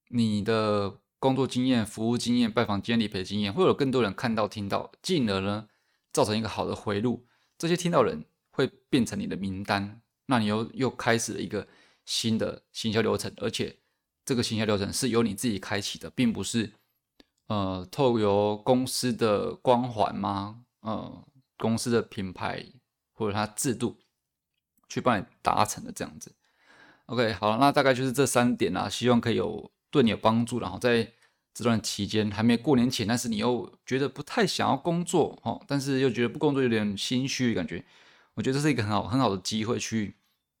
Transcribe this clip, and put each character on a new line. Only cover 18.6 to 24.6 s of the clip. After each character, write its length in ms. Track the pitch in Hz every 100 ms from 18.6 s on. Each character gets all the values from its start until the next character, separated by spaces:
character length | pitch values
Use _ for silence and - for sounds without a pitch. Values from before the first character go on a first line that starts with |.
| - 127 131
司 260 | - 127
的 440 | 107 113 101 92 -
光 340 | - 120 123
环 260 | 107 101 95
吗？ 500 | 101 98 101 117 123 _
呃， 440 | 110 104 87 - - _ _ -
公 180 | 113 113
司 140 | -
的 100 | 117
品 280 | - - 95
牌 320 | 90 98 92 - - _ _ _
或 140 | - 110
者 60 |
它 140 | 101 107
制 260 | - 143
度 240 | 110 120 - _ _ _ _ _ _